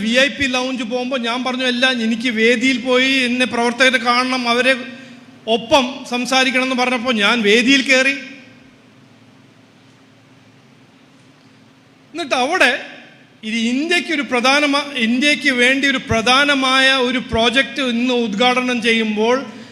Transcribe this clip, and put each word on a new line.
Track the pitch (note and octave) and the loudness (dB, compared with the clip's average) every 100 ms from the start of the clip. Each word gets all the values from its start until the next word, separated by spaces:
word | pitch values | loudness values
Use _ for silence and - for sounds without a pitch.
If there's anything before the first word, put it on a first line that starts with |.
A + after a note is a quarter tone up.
വി | G#3+ | 0
ഐ | A#3+ C#4 | 2 0
പി | D4 C4+ | 0 -2
ലൗഞ്ച് | B3+ B3+ B3+ A#3+ | -2 -4 -4 -4
പോകുമ്പോൾ | B3 B3+ C4+ | -4 -4 -4
ഞാൻ | A#3 B3 B3+ | -4 -4 -4
പറഞ്ഞു, | B3+ C4 | -4 -2
"എല്ലാം | B3 C4 B3+ | 0 0 0
എനിക്ക് | A3 A3+ B3 | -2 -2 -2
വേദിയിൽ | A3 A3+ A#3+ B3+ B3+ | 2 2 4 2 0
പോയി | B3+ B3+ C4 | 0 2 2
എന്നെ | C4+ B3 B3 B3+ | 2 0 0 -2
പ്രവർത്തകരെ | A#3+ A#3 A#3+ C4 C4 | 0 -2 2 2 2
കാണണം, | A#3+ A#3+ B3+ B3+ A#3+ | 0 0 0 -2 0
അവരെ | A#3+ B3+ B3+ A#3+ - - - - - - | 0 2 0 -4 -16 -20 -20 -20 -14 -2
ഒപ്പം | A3+ - D4+ B3 C4 - | -2 2 2 2 -4 -8
സംസാരിക്കണം" | B3 B3 C4 C4 B3+ | -6 0 0 2 0
എന്ന് | C4 B3+ | -2 0
പറഞ്ഞപ്പോൾ | B3 B3 A#3+ | -2 -2 -2
ഞാൻ | A3+ G3+ A#3+ | 0 0 2
വേദിയിൽ | G3+ A3 A#3+ C#4 | 4 4 4 2
കയറി. | B3+ C4 C4 C#4 - - - - - - _ _ - - - - _ _ _ _ _ _ _ _ _ - _ _ _ _ _ _ _ _ _ _ _ _ _ _ _ _ _ | 4 2 2 -2 -8 -18 -20 -20 -20 -20 _ _ -20 -20 -20 -20 _ _ _ _ _ _ _ _ _ -20 _ _ _ _ _ _ _ _ _ _ _ _ _ _ _ _ _
എന്നിട്ട് | D4+ D4+ C4 | -10 -2 0
അവിടെ | B3+ F4+ C#4 C4+ - - - - - _ A3 | 0 2 2 2 -6 -18 -20 -20 -20 _ -6
ഇത് | A#3 | -2
ഇന്ത്യക്കൊരു | A3+ B3+ D#4+ F4 - D#4 | 0 -2 0 -2 0 -4
പ്രധാനമ-, | A#3 B3 A#3+ C#4+ D4 C#4 C#4+ C#4 | -2 0 2 2 2 0 -4 -2
ഇന്ത്യക്ക് | A3+ B3 D4 D4 C#4+ | 0 2 2 2 0
വേണ്ടി | B3 A#3+ C4+ C#4 | 2 2 2 0
ഒരു | C4 - | -2 -2
പ്രധാനമായ | A3+ A3 B3+ C#4+ C#4+ C4 C4 C4 | -2 2 2 2 2 2 2 2
ഒരു | C4+ B3 B3+ | 2 0 -2
പ്രോജക്റ്റ് | - A3+ A#3 A#3+ C4+ - | -4 0 2 0 -2 -2
ഇന്ന് | B3+ A#3 B3 B3 | -4 -2 0 0
ഉദ്ഘാടനം | A#3 G3 B3 B3+ B3+ B3 | -2 0 0 2 0 -2
ചെയ്യുമ്പോൾ | A3+ A3+ A3 G#3 A3 B3+ C4+ - - | 0 0 0 0 0 0 -2 -14 -20